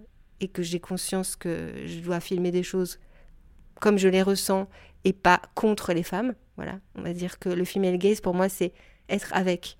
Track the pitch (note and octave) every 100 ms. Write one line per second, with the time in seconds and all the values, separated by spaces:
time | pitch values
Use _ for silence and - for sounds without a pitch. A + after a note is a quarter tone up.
0 | G#3+ - - - F#3+ - E3+ F3 - F#3
1 | - F#3+ F#3 - F3 E3 E3 - - E3+
2 | F3 F3 - F3+ F3+ F3+ F3 F#3+ F3+ -
3 | - - - - - - - - G#3+ G3+
4 | F#3+ F#3 F#3+ G3 - F#3+ G3 - - -
5 | F#3 F#3+ - F3+ - - A3 G#3 - E3+
6 | E3+ F#3 B3+ A3+ _ - D3+ F#3+ - -
7 | E3+ F3 F3+ - F#3 F3 F3+ G3 F#3 F3+
8 | G3 G#3+ F#3 F3+ G3 - F3 - - -
9 | - G3+ - - F#3 F3 - -